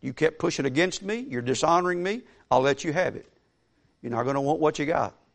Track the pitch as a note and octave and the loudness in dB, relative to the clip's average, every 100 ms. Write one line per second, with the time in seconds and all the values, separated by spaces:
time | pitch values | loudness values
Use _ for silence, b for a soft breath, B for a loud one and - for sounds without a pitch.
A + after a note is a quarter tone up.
0 | C3 C3 D#3 - F3+ - C#3 C3 F#3 - | -8 0 0 2 -4 0 -2 2 0 0
1 | G3 A3+ B3+ B2 A#2+ B2+ D#3 E3+ F3+ F3 | -6 -6 -4 -6 -2 0 4 4 2 -2
2 | F3+ A3+ - b b B2+ C3+ C#3 E3 D3+ | -2 -4 -8 b b 2 4 0 -2 -2
3 | E3 G#2+ - _ _ _ _ _ _ _ | -2 -4 -16 _ _ _ _ _ _ _
4 | B2 A#2 B2 C#3 C#3 D#3 D#3 D#3 D3 E3 | -6 -2 0 0 0 2 2 0 -2 0
5 | G#2+ - _ | -2 -6 _